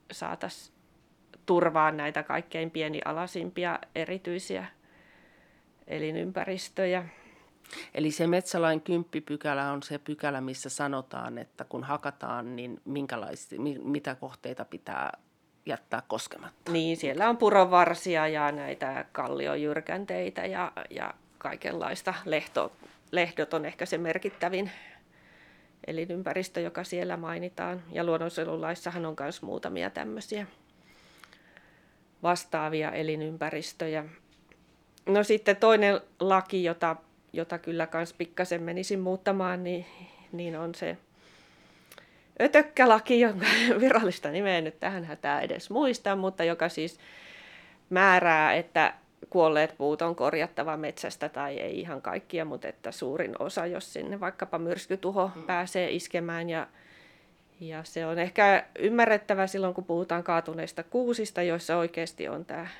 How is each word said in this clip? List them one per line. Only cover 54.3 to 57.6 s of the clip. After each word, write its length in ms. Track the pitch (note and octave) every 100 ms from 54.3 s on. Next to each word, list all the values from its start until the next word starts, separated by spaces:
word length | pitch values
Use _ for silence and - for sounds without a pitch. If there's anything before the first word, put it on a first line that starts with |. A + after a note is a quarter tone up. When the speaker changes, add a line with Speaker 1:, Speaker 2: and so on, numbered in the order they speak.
| - F#3 E3
Speaker 1:
myrskytuho 680 | E3 F#3 - F#3+ F3+ G3 F#3+
Speaker 2:
Hmm. 80 | F3
Speaker 1:
pääsee 480 | E3 F3 F#3 F#3 E3+
iskemään. 600 | F3+ - F3 E3+ E3+ E3+
Ja, 160 | D#3+ - - - - - _ _ _ _ -